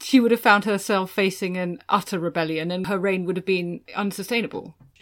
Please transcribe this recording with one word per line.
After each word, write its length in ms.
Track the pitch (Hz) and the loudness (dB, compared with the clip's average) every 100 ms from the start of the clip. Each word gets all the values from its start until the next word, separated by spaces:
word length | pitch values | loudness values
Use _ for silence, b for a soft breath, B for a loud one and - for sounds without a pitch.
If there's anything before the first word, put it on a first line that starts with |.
she 180 | - 269 | 4 4
would 120 | 233 | 6
have 100 | 233 | 4
found 240 | 240 208 202 | 6 4 4
herself 440 | 202 196 202 185 | -2 0 0 0
facing 480 | - 190 185 185 180 | 0 0 0 -6 -4
an 220 | 180 175 - | -4 -6 0
utter 300 | 202 - 190 | 0 0 -4
rebellion 500 | 165 170 160 160 165 | -2 -2 -2 -2 -4
and 180 | 180 190 | -4 -4
her 120 | 196 | -2
reign 240 | 196 185 175 | 0 0 -2
would 120 | 185 | -4
have 80 | 185 | -2
been 360 | 185 175 175 - - | -2 -2 -8 -10 -6
unsustainable. 800 | 202 190 190 233 - - - - - B | -4 -4 -4 -4 -4 -6 -12 -16 -20 B